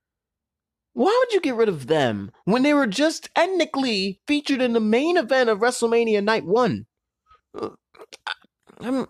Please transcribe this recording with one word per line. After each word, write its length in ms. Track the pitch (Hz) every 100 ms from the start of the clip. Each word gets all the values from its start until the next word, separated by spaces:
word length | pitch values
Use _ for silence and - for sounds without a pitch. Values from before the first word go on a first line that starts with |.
| _ _ _ _ _ _ _ _ _
Why 240 | - 349 494
would 120 | 508
you 80 | 403
get 140 | 285
rid 140 | 226 220
of 180 | 156 120
them 440 | 160 127 104 98 _
when 180 | - 240
they 100 | 285
were 140 | 294 247
just 420 | 185 311 311 -
technically 840 | - 349 370 311 277 262 208 196 190 -
featured 360 | 294 294 262
in 100 | 254
the 80 | 233
main 360 | 214 233 320 349
event 340 | 226 262 233
of 80 | 202
WrestleMania 680 | 240 240 233 233 226 208
Night 220 | 202 220 156
One? 400 | 226 233 104 - _ _ _ _ _ _ -
Uh, 140 | 104 - _ - - - - - _ _ _ -
I'm, 260 | 226 262